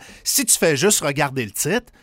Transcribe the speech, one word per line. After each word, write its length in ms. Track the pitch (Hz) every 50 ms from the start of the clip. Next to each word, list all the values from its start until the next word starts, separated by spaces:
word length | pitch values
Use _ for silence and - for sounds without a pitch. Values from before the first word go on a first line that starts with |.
| - - - - -
si 220 | - - - 269
tu 120 | - - -
fais 200 | - 170 151 127
juste 240 | 143 202 208 -
regarder 420 | 160 147 143 139 147 139 131 135 120
le 80 | 104
titre, 400 | - - - 147 185 247 - - - _